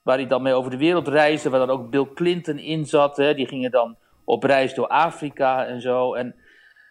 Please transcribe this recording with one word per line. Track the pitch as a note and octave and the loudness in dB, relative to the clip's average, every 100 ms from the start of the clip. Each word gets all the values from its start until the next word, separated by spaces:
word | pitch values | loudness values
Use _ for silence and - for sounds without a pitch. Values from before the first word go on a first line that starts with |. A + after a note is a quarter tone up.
waar | - C3 | 0 0
hij | B2 | 0
dan | B2+ | 0
mee | C3 | 2
over | B2+ B2+ | 0 -2
de | B2+ | 0
wereld | D#3+ F3 C#3+ | 2 2 2
reisde, | D3 D3+ D#3 D3 | 2 2 2 0
waar | C3 B2+ | 0 0
dan | |
ook | C3 A#2 | -2 0
Bill | C#3 C3+ | -2 -2
Clinton | - F3 F3+ D#3+ D3 | -2 -2 -2 -6 -8
in | - D#3+ D3 | -6 -6 0
zat, | D3+ C#3+ C#3+ | 2 2 2
hè. | C#3+ | 0
Die | D3+ B2+ | 0 -4
gingen | C3+ B2+ | -4 0
dan | B2 A#2 A2+ _ _ | 0 0 -6 _ _
op | - - | -2 0
reis | - C3+ C3 | 4 2 2
door | - A#2 | -2 0
Afrika | C3+ E3 - D3 - C3 C3 B2 | 2 0 -2 -12 -2 0 0 -4
en | B2 | -6
zo. | B2 B2+ B2+ | -2 0 0
En | A2 B2 - _ _ _ _ _ | -2 -8 -10 _ _ _ _ _